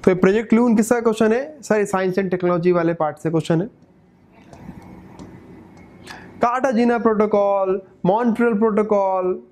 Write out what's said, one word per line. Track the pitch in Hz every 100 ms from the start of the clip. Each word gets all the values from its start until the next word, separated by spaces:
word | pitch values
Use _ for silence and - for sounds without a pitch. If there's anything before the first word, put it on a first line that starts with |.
तो | -
ये | 185
प्रोजेक्ट | 190 208 220
लून | 226 240 220
किसका | 220 240
question | 226 220 220
है? | 233 294 302
सर, | - 214 202
science | 190 190 185
and | 190
technology | 180 180 175 175
वाले | 175 165
part | 165 156 151
से | 165
question | 160 156 165
है। | 214 _ _ _ _ _ _ _ - - - - - - - - - - - - - - - - - - - -
कार्टाजीना | 233 254 269 233 240 240
प्रोटोकॉल, | 233 214 214 208 202 196 190 196 - - 175
मॉन्ट्रियल | 208 240 220 233
प्रोटोकॉल | 208 220 208 214 208 190 190 185 202 -